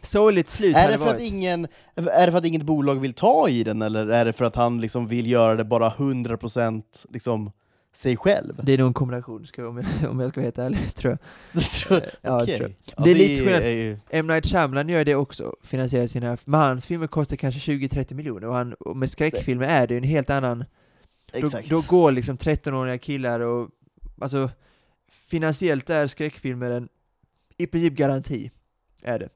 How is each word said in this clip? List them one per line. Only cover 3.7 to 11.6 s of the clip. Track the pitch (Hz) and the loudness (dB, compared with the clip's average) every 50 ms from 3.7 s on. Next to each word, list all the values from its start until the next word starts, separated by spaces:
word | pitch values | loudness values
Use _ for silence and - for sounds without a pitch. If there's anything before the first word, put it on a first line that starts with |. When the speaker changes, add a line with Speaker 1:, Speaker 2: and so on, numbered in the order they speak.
| 107 110 | -2 -2
Speaker 2:
eller | 110 107 110 110 107 | -2 -2 -2 -2 0
är | 107 113 117 117 | 2 2 4 2
det | 113 110 | 2 0
för | - 123 | 0 -2
att | 113 - | -2 2
han | 123 120 120 120 117 | 2 0 0 0 -2
liksom | 113 110 - 123 120 | -4 -4 -4 -6 -4
vill | 110 117 120 117 113 | -2 -4 -2 0 2
göra | 123 120 113 113 110 | 4 4 4 4 4
det | 110 113 | 2 0
bara | 107 120 117 117 110 | 0 2 2 2 2
hundra | 110 - 139 139 131 127 120 117 117 | 0 0 -2 -2 -2 -2 -4 -4 -6
procent | 107 - 117 - 127 117 113 110 110 107 _ - - - - | -6 -6 -6 -2 -2 -2 -2 -2 -6 -10 _ -20 -20 -20 -14
liksom | - 120 - 127 117 110 107 104 - _ _ _ _ _ _ _ _ | -14 -8 -4 -4 -4 -2 -4 -8 -12 _ _ _ _ _ _ _ _
sig | - - 131 123 | -4 -2 -2 -2
själv? | 117 - 185 202 - - - - - - | 2 2 2 2 2 -2 -8 -10 -4 2
Speaker 1:
Det | 135 135 | 2 4
är | |
nog | 131 131 | 4 4
en | 127 123 | 2 2
kombination, | - 135 123 123 123 120 - 117 107 - | 0 -2 -4 -4 -8 -10 -12 -14 -14 -16
ska, | - - - 120 | -16 -14 -12 -12
om | 117 120 120 127 - - - | -10 -8 -8 -6 -6 -4 -2
jag, | 151 - | -4 -4
<laughs> | |
om | 120 127 | -2 -4
jag | 127 127 | -4 -4
ska | - - | -4 -4
vara | 127 | -6
helt | 120 - | -6 -4
ärlig, | - 120 127 - - - - - | -4 -4 -4 -2 -4 -4 -6 -8
tror | - - 127 | -4 -4 -4
jag. | - - - - - - - - - | -4 -4 -8 -16 -20 -20 -20 -6 -4
Speaker 2:
<laughs> | 170 | -2